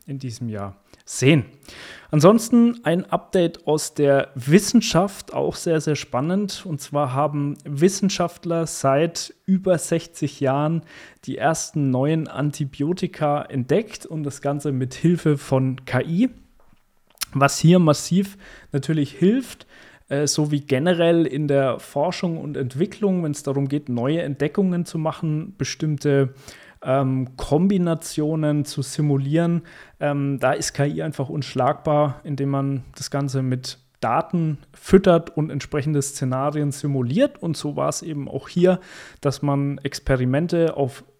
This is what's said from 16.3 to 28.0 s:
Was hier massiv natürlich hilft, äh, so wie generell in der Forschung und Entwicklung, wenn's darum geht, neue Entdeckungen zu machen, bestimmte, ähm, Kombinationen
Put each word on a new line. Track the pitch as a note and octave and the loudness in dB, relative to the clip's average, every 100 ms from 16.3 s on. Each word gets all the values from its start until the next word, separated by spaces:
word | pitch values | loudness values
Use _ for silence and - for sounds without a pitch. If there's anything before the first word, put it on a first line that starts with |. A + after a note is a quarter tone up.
| - - _ - _ _ _ _ - - | -2 -20 _ -20 _ _ _ _ -12 -6
Was | C3+ C#3 - | 2 2 4
hier | D#3 F#3 | 6 8
massiv | E3 C#3+ - F3 G3 - - - - | 6 4 2 0 0 -4 -20 -20 -6
natürlich | C#3+ C3 D#3 C#3+ | -4 -2 -2 -2
hilft, | - F3 B3 B3+ - - - - - - | 2 2 4 -2 -12 -20 -20 -20 -20 -6
äh, | C#3 C#3 | -2 0
so | - D3+ | 0 0
wie | D3 | 0
generell | C#3 C3 E3 F3 E3+ E3+ D#3+ | 0 0 2 4 4 4 2
in | D3 D3+ | 0 0
der | C#3 C3+ - | 2 2 -2
Forschung | - C#3+ D#3+ - F3+ E3 | -4 -2 -2 -2 -4 -4
und | D3 C3+ | -6 -6
Entwicklung, | B2+ C3 F3 - G3+ F3+ | -4 -2 -4 -2 0 0
wenn's | D#3+ C#3+ | -2 -4
darum | - C#3 C#3 | -4 -2 -2
geht, | D3 D3 | -2 -4
neue | A#2+ B2 D#3+ | -2 0 0
Entdeckungen | D3 C#3 D3 D#3 F#3+ F3 | -2 -2 -2 0 0 0
zu | E3+ E3 | -4 -4
machen, | D#3 - E3 D3+ D#3+ - | -4 -4 -2 -2 -4 -8
bestimmte, | C3 - D#3 D3 D3 C#3 C3+ B2+ - - - - | -8 -4 -4 -2 2 2 2 -2 -20 -20 -20 -10
ähm, | - C3 C3 C3 B2 - | -2 0 2 0 -4 -6
Kombinationen | - D3+ F#3+ G3+ F3 D#3+ | 0 2 4 2 0 -2